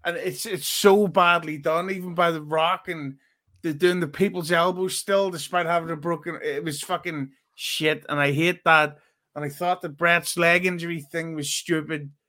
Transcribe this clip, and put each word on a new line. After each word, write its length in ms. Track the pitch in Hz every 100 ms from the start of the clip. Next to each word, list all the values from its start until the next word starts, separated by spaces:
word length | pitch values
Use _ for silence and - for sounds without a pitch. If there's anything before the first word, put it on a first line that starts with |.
| -
And 100 | 170
it's, 280 | 185 - 226
it's 220 | 180 -
so 400 | - 202 196 202
badly 500 | 160 175 175 156 156
done, 320 | 156 160 190
even 240 | 196 180
by 160 | 170 170
The 140 | 165
Rock, 460 | 151 156 165 185 -
and 280 | 165 143 135 _ _ _ _
they're 100 | 165
doing 280 | 147 175 180
the 60 | 160
people's 440 | - 196 180 156
elbow 360 | 170 175 180 185
still, 440 | - - 196 196
despite 340 | 170 143 180 165
having 240 | 170 165
a 60 | 160
broken, 440 | 165 165 170 160
it 200 | 151 139
was 160 | 165 147
fucking 520 | - - 175 156 135 _ _ -
shit, 500 | - - 156 151 -
and 120 | 147
I 120 | 143
hate 320 | 143 170 175 -
that. 340 | 156 151 147 _ _ _ 147
And 80 |
I 60 | 147
thought 320 | 143 175 180
the 80 | 170
Bret's 480 | 147 170 170 165 -
leg 280 | 170 175 185
injury 340 | 175 170 170
thing 320 | 139 170 165
was 160 | 156 143
stupid. 640 | - - 160 151 156 143 _